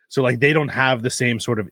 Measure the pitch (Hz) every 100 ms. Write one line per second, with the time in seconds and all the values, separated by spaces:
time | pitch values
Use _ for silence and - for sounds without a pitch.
0 | _ - 123 120 143 156 143 131 131 127
1 | 120 - 123 117 - 110 95